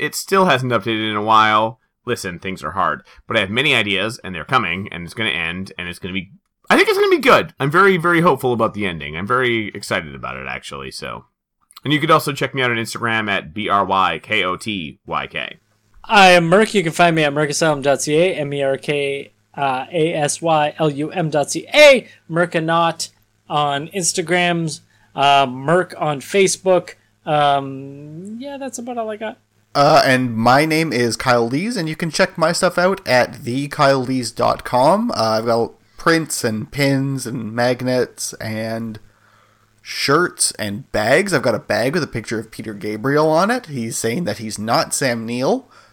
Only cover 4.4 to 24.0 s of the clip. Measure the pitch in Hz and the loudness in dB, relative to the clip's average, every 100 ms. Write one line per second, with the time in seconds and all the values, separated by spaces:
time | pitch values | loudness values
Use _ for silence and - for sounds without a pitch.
4.4 | - 135 92 90 104 85 82 - 110 76 | -2 -2 0 -4 -8 -12 -12 -6 -4 -4
5.4 | 82 90 95 - 87 87 92 92 90 - | -4 -6 -10 -12 -12 -10 -8 -8 -10 -16
6.4 | _ _ - 247 415 392 403 339 240 147 | _ _ 2 2 4 2 2 2 4 4
7.4 | 156 - 147 170 196 180 170 170 175 131 | 2 -4 0 4 4 4 2 4 4 2
8.4 | 127 117 107 98 98 82 73 80 98 127 | 0 0 0 -2 -4 -4 -8 -6 -2 0
9.4 | 123 113 104 - - 101 78 67 64 65 | 0 -2 -4 -8 -6 -4 -6 -10 -10 -10
10.4 | 65 65 - 69 67 - 67 58 - _ | -10 -12 -12 -12 -12 -12 -12 -12 -16 _
11.4 | _ _ _ - 135 147 156 156 - 139 | _ _ _ -10 -2 0 4 2 2 -4
12.4 | 139 135 127 113 110 - 117 113 107 95 | -4 0 0 0 -4 -4 -2 -2 0 -2
13.4 | 76 95 92 101 95 95 90 82 - 107 | -4 -6 0 2 2 2 2 -2 -2 -2
14.4 | 92 87 113 98 76 - - 78 67 78 | 0 -4 -6 -6 -8 -14 -8 -6 -6 -8
15.4 | 58 - _ _ _ - - 214 185 175 | -10 -14 _ _ _ -16 2 8 10 8
16.4 | 165 196 214 208 165 - 175 160 147 147 | 6 4 4 2 0 4 4 4 2 0
17.4 | 147 143 165 143 139 131 151 151 185 151 | 0 0 0 2 0 0 2 2 2 0
18.4 | 143 143 135 135 - 147 139 139 - _ | -4 -2 -2 -2 -4 -4 -4 -6 -10 _
19.4 | _ - 135 131 131 175 165 160 147 - | _ -4 -4 -4 -4 -2 -2 0 -4 -2
20.4 | 165 156 151 - 156 139 151 185 156 151 | 0 2 0 0 -2 -2 -6 -4 -2 -2
21.4 | 135 160 - 277 294 254 - - - 165 | -2 -6 0 6 8 8 2 -16 -6 -2
22.4 | 175 170 160 165 170 160 - _ _ _ | 0 -2 0 0 0 -2 -10 _ _ _
23.4 | - 151 147 139 - 196 | -6 -2 0 -2 -6 -6